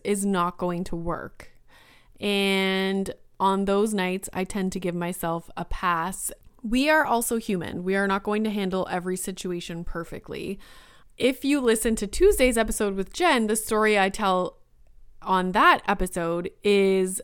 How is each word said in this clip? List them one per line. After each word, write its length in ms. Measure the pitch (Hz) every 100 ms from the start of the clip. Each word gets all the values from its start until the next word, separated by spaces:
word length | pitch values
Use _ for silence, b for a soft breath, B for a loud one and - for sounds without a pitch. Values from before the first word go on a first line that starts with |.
is 220 | - 202 202
not 320 | 185 175 -
going 260 | 180 175 185
to 100 | 170
work. 560 | 170 - - - - - _ b b b b -
And 920 | 202 202 196 190 190 190 190 196 196 - - -
on 260 | 190 196 196
those 280 | 196 220
nights, 360 | 208 180 190 -
I 100 | 180
tend 300 | 185 202 190
to 60 | 185
give 160 | 180 175
myself 540 | 175 185 170 170 - -
a 80 |
pass. 680 | 175 - 185 170 175 190 - - - _
We 280 | 214 254 294
are 160 | 311 -
also 320 | 233 240 233
human. 460 | 226 185 - 170
We 120 | 180 196
are 120 | 196
not 160 | 196
going 200 | 208 214
to 60 | 220
handle 380 | 202 190 185 -
every 240 | 180 180 185
situation 680 | - 190 180 175 - 170
perfectly. 760 | 175 170 170 - - - - 196 B B B B B -
If 280 | 254 262 269
you 160 | 285
listen 340 | 240 220 233 226
to 120 | 196
Tuesday's 500 | - 381 403 254 226
episode 380 | 220 - 208 196
with 180 | 196
Jen, 340 | - 349 262 214
the 80 | 226
story 420 | - 214 214 208
I 120 | 190
tell 480 | 196 202 185 180 - - _ - - - -
on 300 | - 185 185
that 300 | 202 330 302 -
episode 600 | 190 185 180 170 170 180 -
is 580 | 208 202 190 190 185 185